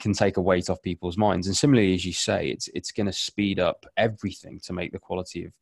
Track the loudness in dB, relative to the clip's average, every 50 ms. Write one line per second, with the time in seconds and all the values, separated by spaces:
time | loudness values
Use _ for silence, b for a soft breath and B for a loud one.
0 | -2 -2 2 2 2 2 2 2 2 4 4 2 2 0 -4 -4 -4 -6 -6 -4
1 | -6 -4 0 2 2 2 2 2 0 -2 0 2 4 6 6 6 6 4 4 2
2 | 0 -4 -4 -2 -2 0 0 0 -2 -4 -4 -6 -8 -8 -8 -10 -10 -6 -4 -4
3 | -2 -2 -2 -4 -6 -4 -2 0 0 0 2 2 2 0 0 -2 -8 -6 _ 0
4 | 0 0 0 -2 -6 -6 -6 -8 -14 -16 -16 -14 -10 -8 -6 -6 -6 -6 -8 -10
5 | -8 -6 -6 -6 -6 -6 -8 -10 -10 -10 -14 _